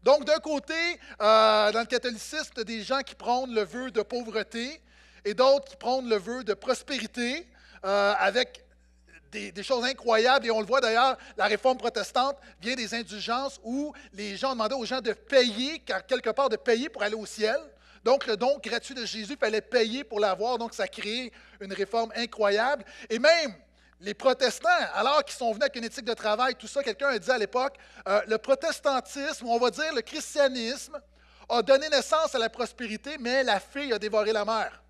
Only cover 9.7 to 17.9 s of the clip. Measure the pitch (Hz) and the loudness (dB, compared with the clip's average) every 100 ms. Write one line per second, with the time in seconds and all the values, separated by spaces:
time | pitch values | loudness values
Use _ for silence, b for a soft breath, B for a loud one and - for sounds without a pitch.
9.7 | 262 240 262 240 220 240 269 233 220 202 | 0 0 -2 2 4 6 4 4 -2 2
10.7 | 262 240 226 262 247 B - 202 208 262 | 2 4 4 4 2 B -2 0 2 2
11.7 | 254 233 226 196 254 262 277 B B 202 | 2 -2 -4 -2 0 0 -2 B B -6
12.7 | 254 214 233 196 202 202 240 277 269 226 | -4 -4 -6 -8 -10 -4 -4 -4 -10 -6
13.7 | 262 294 B B 190 208 196 269 247 220 | -6 -6 B B -12 -10 -4 -4 0 -2
14.7 | 262 226 262 233 208 - 269 247 208 262 | -2 -4 -2 -2 -4 4 6 6 2 -4
15.7 | 320 - 190 - 254 226 220 277 214 - | -6 -6 -6 -2 -2 0 2 2 2 2
16.7 | 233 302 - 208 220 208 - 214 269 320 | 2 0 -4 -4 -4 -8 -2 0 0 -4
17.7 | _ b | _ b